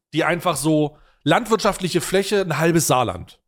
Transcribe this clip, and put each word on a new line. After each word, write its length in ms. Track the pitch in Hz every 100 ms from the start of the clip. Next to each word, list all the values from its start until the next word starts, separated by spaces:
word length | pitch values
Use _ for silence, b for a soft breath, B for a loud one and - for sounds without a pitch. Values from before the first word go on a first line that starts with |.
| _
die 120 | 151
einfach 320 | 156 170 180 147
so 400 | 151 156 147 b b b
landwirtschaftliche 800 | 143 170 220 220 214 180 180 170
Fläche, 400 | - 190 196 208
ein 180 | 185 147
halbes 300 | 165 165 -
Saarland. 520 | 127 117 90 85 -